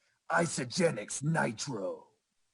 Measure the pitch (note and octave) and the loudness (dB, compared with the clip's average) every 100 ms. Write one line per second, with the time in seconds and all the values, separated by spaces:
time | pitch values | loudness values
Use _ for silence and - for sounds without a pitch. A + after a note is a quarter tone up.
0 | _ _ _ E3 E3+ - B2+ D#3 E3 B2+ | _ _ _ 2 2 0 -4 2 2 2
1 | G#2 - C#3+ D#3+ C3+ A#2 - A#2 F#2 E2 | -6 -4 0 2 2 0 -6 -4 -4 -6
2 | - _ _ _ _ | -12 _ _ _ _